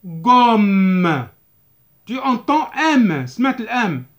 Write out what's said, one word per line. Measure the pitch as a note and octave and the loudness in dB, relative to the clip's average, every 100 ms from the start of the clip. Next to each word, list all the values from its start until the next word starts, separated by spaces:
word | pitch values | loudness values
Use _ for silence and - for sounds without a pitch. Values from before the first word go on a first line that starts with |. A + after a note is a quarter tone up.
Gomme. | F3+ D#3+ E3 B3 A#3+ A3 G#3 G3 F#3+ F#3 F3 D3 A#2+ _ _ _ _ _ _ _ - | -14 -6 2 4 4 2 2 2 2 2 0 -2 -6 _ _ _ _ _ _ _ -12
Tu | B3+ | -6
entends | C4+ B3 - D4 D4+ | -4 -4 0 -2 -2
M. | C4+ D#4+ C#4+ G#3+ D3 B2+ | -4 0 2 2 0 -6
سمعت | - C4 B3+ | -4 -4 -4
الام. | A3 B3 G#3+ C3+ B2+ | -6 -4 -4 -4 -10